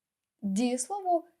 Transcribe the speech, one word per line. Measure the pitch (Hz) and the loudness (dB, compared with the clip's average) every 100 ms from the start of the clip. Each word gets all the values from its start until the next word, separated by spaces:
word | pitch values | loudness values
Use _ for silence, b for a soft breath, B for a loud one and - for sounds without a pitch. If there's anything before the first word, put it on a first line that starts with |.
| _ _ _ _ | _ _ _ _
Дієслово | 202 196 247 254 - 403 370 339 - b | -4 0 0 0 -4 -4 2 2 0 b